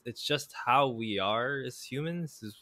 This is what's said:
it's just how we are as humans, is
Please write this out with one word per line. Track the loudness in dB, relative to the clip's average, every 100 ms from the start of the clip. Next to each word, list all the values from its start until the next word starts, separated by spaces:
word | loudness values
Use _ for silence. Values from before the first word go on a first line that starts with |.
it's | -12 -8
just | -2 -2 -2
how | -4 4 6 6
we | 2 -2 0
are | 2 2 0 -2
as | -6 -8
humans, | -8 -4 -4 -4 -6 -8
is | -12 -8